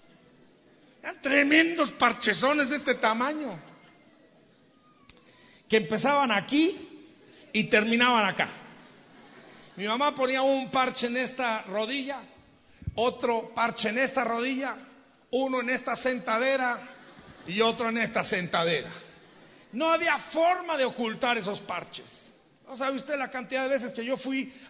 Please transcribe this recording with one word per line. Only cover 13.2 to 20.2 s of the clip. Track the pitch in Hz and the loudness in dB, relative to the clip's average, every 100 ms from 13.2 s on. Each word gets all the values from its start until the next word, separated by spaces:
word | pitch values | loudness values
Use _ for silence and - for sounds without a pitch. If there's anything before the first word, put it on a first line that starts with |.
| 247 233 226 | 0 0 -2
parche | - 226 - 220 | -2 -2 0 -2
en | 220 | 0
esta | 262 262 | 0 0
rodilla, | 233 233 247 262 269 214 - - - _ _ | 0 0 -2 -2 -4 -8 -14 -20 -20 _ _
uno | 247 269 262 | -2 0 0
en | 240 | 0
esta | 254 254 | -2 -2
sentadera | 226 254 254 190 220 262 269 247 240 - - - - - - - | -2 0 -2 0 0 2 2 0 -2 -8 -20 -20 -20 -20 -18 -8
y | 190 | 2
otro | 226 226 233 | 2 2 -2
en | 226 | 0
esta | 220 226 | 0 0
sentadera. | 175 202 180 180 170 156 - - - - - - - - - | 0 0 0 2 2 2 -2 -12 -18 -20 -20 -20 -20 -20 -12
No | 220 320 | -2 2
había | 330 339 | 2 2
forma | 294 | 0